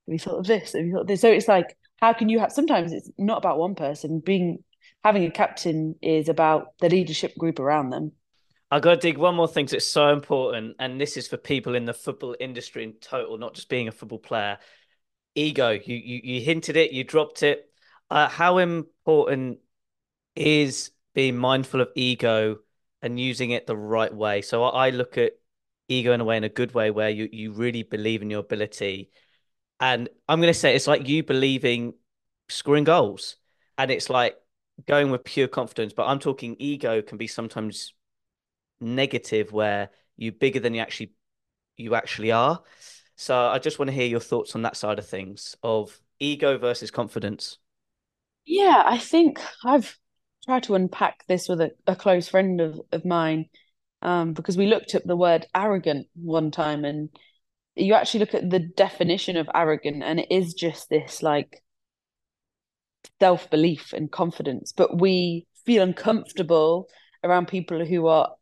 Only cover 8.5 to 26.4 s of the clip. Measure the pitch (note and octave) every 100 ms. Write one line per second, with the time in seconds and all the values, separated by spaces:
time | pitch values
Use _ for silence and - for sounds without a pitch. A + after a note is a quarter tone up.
8.5 | _ - D3 D#3+ E3+ E3+ D3+ F3+ F3 E3
9.5 | D#3 C#3 C3+ - D#3 D3 D3 - C#3 B2+
10.5 | A#2 A2 - C3 C3 C#3+ - - B2 -
11.5 | C3+ B2+ B2 A#2 A#2 - - B2+ A#2+ C3
12.5 | A#2+ - B2 A2 G#2+ - C3 A2+ A2 A#2
13.5 | G2+ - B2+ A2+ - A2+ A2+ - A#2 G2+
14.5 | G2+ _ _ _ _ _ _ _ D3 D3+
15.5 | C3+ A#2+ G#2+ - A#2+ A#2+ B2 B2+ B2+ D3
16.5 | E3 - D#3 D#3 C3 B2+ D#3 D3+ - D3
17.5 | - - _ _ _ - D3+ D3 - F3
18.5 | F#3 F3 E3+ D3+ _ - D3+ - C3+ B2+
19.5 | - _ _ _ _ _ _ _ - D3+
20.5 | D3+ C#3+ - - _ _ - C3 B2 B2+
21.5 | C3 C3 C3 B2 - B2+ A#2+ A#2+ A2 A2
22.5 | G#2 _ _ _ _ B2+ B2 B2+ A#2+ B2
23.5 | A#2+ - G#2+ G#2+ A2 A2 G#2+ G#2+ G2+ -
24.5 | A#2 A#2+ B2+ C3 B2 B2 B2 A#2 - _
25.5 | _ _ _ - B2+ A#2+ A#2+ A2+ A2+